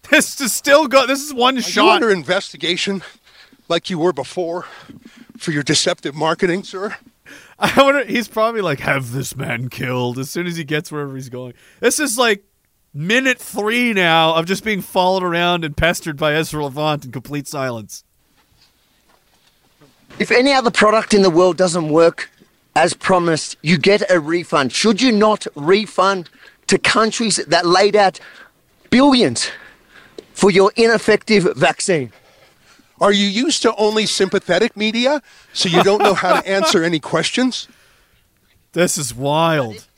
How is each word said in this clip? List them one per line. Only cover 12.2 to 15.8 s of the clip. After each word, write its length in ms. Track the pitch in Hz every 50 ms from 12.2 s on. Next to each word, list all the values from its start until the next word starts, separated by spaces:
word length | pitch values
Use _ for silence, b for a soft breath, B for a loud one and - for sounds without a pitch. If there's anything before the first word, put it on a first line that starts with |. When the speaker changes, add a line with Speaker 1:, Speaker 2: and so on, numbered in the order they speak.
| 247 233 208 202 _ _ _ _ _ _ _ _ _ _
Speaker 1:
minute 460 | _ 143 156 180 220 254 262 262 247 254
three 540 | - - - 233 202 214 233 247 247 240
now 420 | 220 190 180 165 165 165 160 160 160
of 120 | 160 165
just 180 | 170 196 - -
being 160 | 220 214 185
followed 420 | - - - 196 180 185 190 190
around 420 | 185 180 170 170 175 175 175 175 160
and 120 | 151 147
pestered 400 | -